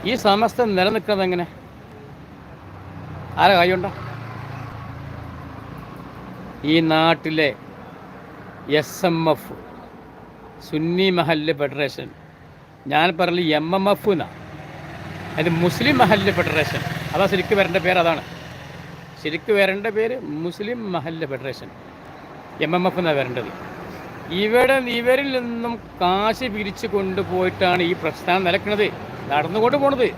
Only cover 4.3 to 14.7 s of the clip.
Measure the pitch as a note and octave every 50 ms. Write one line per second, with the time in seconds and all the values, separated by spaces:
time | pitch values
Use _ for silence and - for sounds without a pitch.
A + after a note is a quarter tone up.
4.3 | - - - - - - - - - - - - - - - - - - - -
5.3 | - - - - - - - - - - - - - - - - - - - -
6.3 | - - - - - - - D3 D#3 E3 E3 D#3+ D#3 D#3+ D#3+ E3 E3 D#3+ - D#3
7.3 | D#3 D#3 D#3 C#3 A2 - - - - - - - - - - - - - - -
8.3 | - - - - - - - - C#3 D3+ D3 - - - - F3+ E3+ D#3+ E3 D#3+
9.3 | D3+ - - - - - - - - - - - - - - - - - - -
10.3 | - - - - - - - - - D#3 D#3 E3 F3 F3+ F#3+ F#3+ F#3 F3 D#3+ C#3+
11.3 | E3 D3+ D3+ D#3 D#3+ C#3+ D3 C#3 C3 C#3 D3 C#3 - - C3+ - - - - -
12.3 | - - - - - - - - - - - C#3 C#3+ D3+ D#3+ F3+ F3 D#3+ F#3 F3
13.3 | E3+ F3+ F3+ D#3 D3+ D3+ D3+ E3 F3+ F#3+ F#3+ G3+ G3+ F#3+ - G#3+ G3 D#3 A2+ F2
14.3 | - - - - - - - -